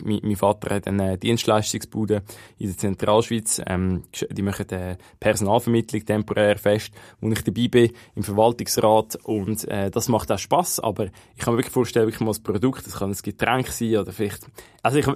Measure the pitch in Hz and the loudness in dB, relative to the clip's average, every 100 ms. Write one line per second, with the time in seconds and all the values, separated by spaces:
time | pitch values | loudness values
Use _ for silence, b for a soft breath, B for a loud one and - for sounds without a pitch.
0 | 107 104 107 101 98 - - 101 98 98 | -4 -2 -2 0 2 0 -2 -4 -2 0
1 | 95 92 113 117 - 107 107 110 - 110 | 0 0 0 0 2 2 0 -6 -6 -4
2 | 104 104 98 B B - 101 90 101 92 | -2 -2 -4 B B -10 -8 -4 -4 0
3 | 101 110 - 113 - - - 92 92 90 | 4 4 4 -2 -2 -4 -2 -2 0 -2
4 | - - - 101 101 98 98 92 90 90 | -6 -8 -6 -4 -4 -4 -6 -6 -6 -10
5 | b _ 107 104 98 117 117 117 113 110 | b _ 0 2 2 2 2 0 0 -4
6 | - 107 107 101 104 101 104 104 - B | -2 -2 0 2 4 4 2 0 -2 B
7 | B B 110 107 - 101 120 123 117 B | B B -2 -2 -2 -2 2 4 4 B
8 | B - 104 104 113 117 101 - 110 110 | B -8 -2 4 4 2 -2 2 4 4
9 | 110 - - 107 98 107 - 104 98 113 | 2 -6 -4 -4 -2 -4 -4 -4 -4 -2
10 | - 110 - 101 - 151 180 - 113 98 | 0 0 0 -4 0 0 0 -4 -4 -4
11 | 101 b b - 123 117 123 127 117 120 | -6 b b -6 0 0 0 0 0 2
12 | 110 - 110 104 - 98 127 - - - | 2 0 -2 -2 -4 -2 -2 -2 -10 -8
13 | 98 101 - - 113 131 127 - 113 107 | -6 -6 -8 -2 0 2 0 -4 0 2
14 | 95 98 101 - - B B B 117 147 | 0 -4 -4 -6 -16 B B B 0 2
15 | 139 | 4